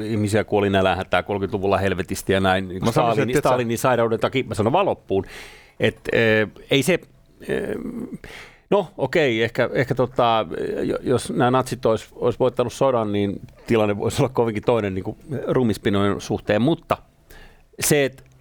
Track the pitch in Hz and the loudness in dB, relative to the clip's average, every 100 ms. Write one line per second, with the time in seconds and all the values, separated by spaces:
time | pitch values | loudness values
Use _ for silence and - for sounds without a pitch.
0 | 107 110 107 107 95 104 101 98 95 87 | -4 -2 0 0 2 2 2 4 2 0
1 | 92 90 90 101 95 104 98 95 98 90 | 0 -2 0 -4 -2 -2 0 2 2 -2
2 | 92 95 - 95 95 92 95 90 95 123 | -4 -6 0 2 2 2 -2 -2 0 2
3 | 117 110 123 143 143 127 120 117 135 120 | 2 2 0 0 2 0 0 0 2 2
4 | 117 110 113 131 123 95 107 160 185 101 | 2 0 0 -2 -4 0 2 2 0 -2
5 | - 95 - - - - - - 110 - | -2 -2 -2 -10 -18 -20 -18 -8 -8 -8
6 | - - 113 110 107 - - 139 139 170 | -2 0 2 2 0 -6 -2 0 2 -2
7 | - _ _ - - - - - - 240 | -4 _ _ -18 -8 -6 -6 -8 -8 -10
8 | - - - - - - - 196 170 - | -12 -12 -16 -18 -20 -14 -2 -2 -2 -4
9 | 135 180 143 113 117 - 123 - 127 123 | -2 0 2 2 0 0 -2 0 -2 0
10 | 123 - 120 113 107 - - - - - | -2 2 2 2 0 -4 -6 -4 -4 -4
11 | - 120 - - 123 127 127 - 120 110 | 0 -2 0 0 2 2 0 -2 0 0
12 | - - 123 117 127 123 120 - 135 123 | -4 -4 -2 0 0 0 -2 0 2 2
13 | 107 101 101 95 - - - 113 107 101 | 0 0 0 -4 -12 -12 0 2 2 0
14 | 113 - 131 123 117 104 - 117 101 95 | -2 0 0 2 0 0 0 0 0 -4
15 | 95 - - 123 - 131 120 101 117 98 | -6 -10 -10 -8 -2 2 2 0 0 2
16 | 101 98 - 101 - 104 123 165 - 104 | 2 0 -4 -4 0 0 2 -2 -2 -6
17 | - _ _ - - - _ - - 151 | -6 _ _ -20 -20 -20 _ -4 0 2
18 | 135 135 - - | 2 -4 -20 -2